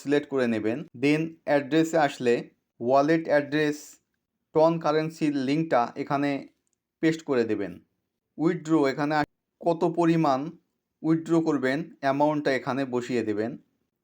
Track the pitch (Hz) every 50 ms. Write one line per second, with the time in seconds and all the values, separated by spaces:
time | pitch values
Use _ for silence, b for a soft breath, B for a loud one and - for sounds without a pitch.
0 | - 139 143 143 143 - 139 135 127 117 113 110 104 107 117 143 170 - - 123
1 | 123 143 151 156 160 165 - - - - 156 143 131 127 143 160 160 160 165 165
2 | 151 139 - - 127 120 120 139 - - _ _ _ _ _ - 120 120 131 139
3 | 143 151 165 165 160 - - 143 143 131 139 151 151 147 147 147 - - - _
4 | _ _ _ _ _ _ _ _ _ _ - 160 156 165 170 165 165 151 151 156
5 | 156 156 160 - 160 147 143 143 131 127 143 156 165 160 - 123 120 117 - -
6 | 139 - 151 139 143 143 139 135 - - _ _ _ _ _ _ _ _ _ _
7 | - 160 160 160 - - 139 123 117 110 110 98 98 90 87 - - _ _ _
8 | _ _ _ _ _ _ _ - 147 170 185 165 147 156 160 156 143 135 127 151
9 | 147 143 151 151 151 - _ _ _ _ _ - - 175 170 165 185 170 165 175
10 | 170 165 165 165 160 147 135 131 143 170 - - _ _ _ _ _ _ _ _
11 | - 156 160 160 160 156 165 165 160 160 151 135 123 127 135 151 170 - - _
12 | - 139 135 143 147 151 151 151 147 143 135 - - 143 123 135 139 127 120 123
13 | 120 - 127 120 110 107 104 101 110 117 147 - _ _ _ _ _ _ _ _